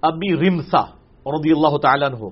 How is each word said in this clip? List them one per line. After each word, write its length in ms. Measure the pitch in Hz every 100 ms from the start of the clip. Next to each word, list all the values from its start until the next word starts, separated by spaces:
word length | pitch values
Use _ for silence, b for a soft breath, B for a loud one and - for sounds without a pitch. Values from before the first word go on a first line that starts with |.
ابی 480 | 160 160 196 160 180
رمسا 320 | 175 - 165 - - _ _ 135
رضی 260 | 156 151
اللہ 260 | 156 151 143
تعالیٰ 300 | 143 139 139
عنہ 160 | 123 104